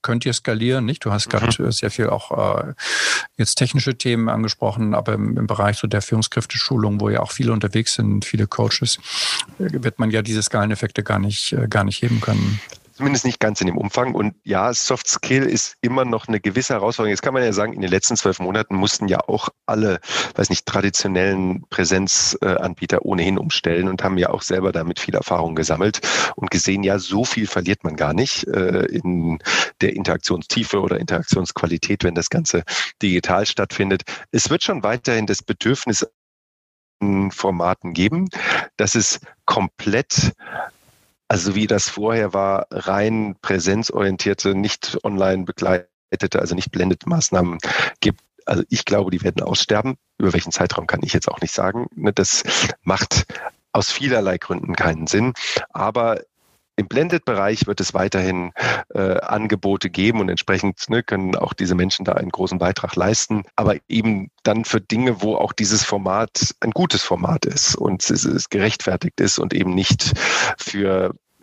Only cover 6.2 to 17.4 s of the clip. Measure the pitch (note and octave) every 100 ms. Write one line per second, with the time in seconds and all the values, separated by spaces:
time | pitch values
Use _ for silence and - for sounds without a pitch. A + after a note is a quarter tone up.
6.2 | A2 - - - - B2+ G#2+ G2+ G#2 A2
7.2 | - - A#2+ A2 G2+ A2 A2+ - G#2+ G2+
8.2 | - G#2+ G2 - A2 - B2 - - -
9.2 | - - - - F#3 D3 A#2 - A2 A2
10.2 | G#2+ G#2+ - A2+ G#2 G#2+ G#2 - G2+ G2+
11.2 | G2 G2+ - - A#2 G#2+ G2 - A#2+ A#2
12.2 | A2 G#2+ G#2 G#2 - - _ - C#3+ D#3
13.2 | B2+ - G#2+ G2+ F#2 - G2+ - B2+ -
14.2 | G#2 - - F#2+ A2 A#2+ - B2+ - -
15.2 | - C3 C3+ B2 - - A#2+ C3 B2 A2+
16.2 | - G#2+ G#2 G#2 - A#2 G#2 A#2 A2 G2
17.2 | C#3 C3